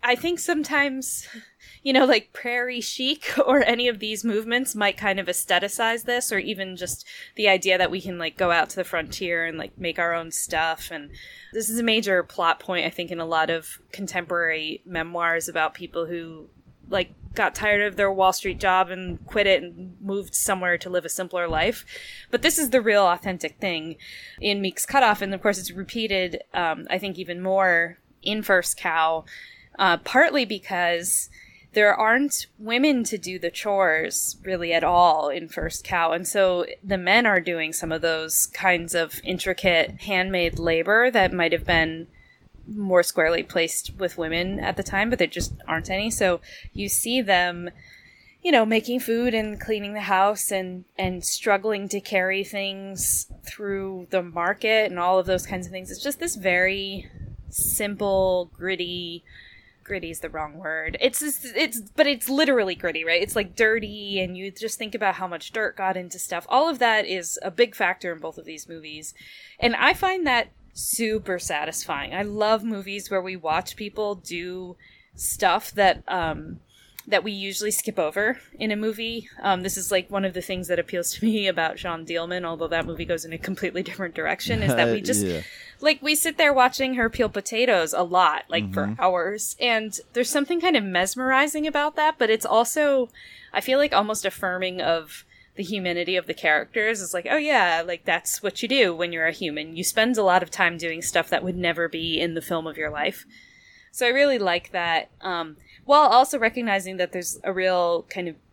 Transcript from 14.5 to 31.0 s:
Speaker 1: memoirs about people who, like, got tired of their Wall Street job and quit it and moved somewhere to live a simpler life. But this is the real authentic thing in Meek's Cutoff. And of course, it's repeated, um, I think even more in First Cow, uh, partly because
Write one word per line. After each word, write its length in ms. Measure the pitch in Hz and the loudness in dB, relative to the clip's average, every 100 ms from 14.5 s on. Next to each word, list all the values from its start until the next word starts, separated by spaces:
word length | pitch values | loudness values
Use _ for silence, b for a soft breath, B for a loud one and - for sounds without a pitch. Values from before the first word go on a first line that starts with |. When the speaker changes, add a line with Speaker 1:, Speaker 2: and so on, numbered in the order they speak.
| 160 156 - - | -2 -6 -10 -8
Speaker 1:
memoirs 600 | 170 165 175 170 165 165 | -6 -6 -2 0 0 -2
about 260 | 170 156 | -2 -2
people 320 | - 170 170 165 | -2 -10 -6 -4
who, 420 | 170 165 160 160 _ - _ - | -6 -8 -14 -20 _ -20 _ -4
like, 220 | 196 180 - - | -2 -2 -8 -10
got 200 | - 202 | 0 0
tired 280 | - 214 208 | 0 2 2
of 140 | 208 190 | 2 2
their 140 | 202 | 0
Wall 200 | 190 190 | 4 4
Street 260 | 190 196 180 | 4 -4 -2
job 300 | 196 185 185 | 2 4 2
and 340 | 185 185 165 - | -2 -8 -10 -4
quit 200 | 214 196 | 0 4
it 160 | 180 | 4
and 340 | 175 170 185 180 | 2 -14 -16 -12
moved 340 | 196 196 185 | -6 -6 -4
somewhere 440 | - - 190 180 175 | -4 0 0 2 0
to 120 | 185 | 0
live 140 | 180 | -2
a 40 | 170 | -2
simpler 380 | - 180 180 170 | -6 -4 -2 0
life. 360 | 160 185 240 - B B B B | 2 0 0 -10 B B B B
But 120 | - | 0
this 160 | 311 311 | 2 2
is 120 | 277 | 2
the 100 | 262 | 2
real 220 | 220 208 190 | 4 6 6
authentic 500 | 180 202 180 - - | 4 -2 -4 -8 -4
thing 380 | 196 165 160 156 B B B B | -4 -4 -6 -12 B B B B
in 200 | 208 202 | -2 0
Meek's 260 | 196 - - | -2 -2 0
Cutoff. 360 | 277 240 208 | 4 6 4
And 120 | 196 | -2
of 80 | 190 | 0
course, 160 | 214 196 | 0 0
it's 120 | 180 | -4
repeated, 720 | 175 190 233 220 196 185 170 - | -10 -8 -4 0 0 0 -4 -6
um, 340 | 180 170 156 165 | -2 0 -2 -2
I 80 | 185 | -4
think 200 | 196 170 | -4 -8
even 240 | 175 175 | -8 -4
more 560 | 185 190 190 170 170 175 _ _ | 0 4 6 4 2 -4 _ _
in 200 | - 214 | -4 -4
First 340 | 208 190 175 - | 4 2 4 -4
Cow, 480 | 180 165 160 160 B B B B B - | -2 2 2 0 B B B B B 2
uh, 200 | 196 170 | 4 4
partly 460 | - 254 330 285 | 2 4 6 4
because 840 | 226 202 - 185 175 170 | 0 -4 -4 0 2 0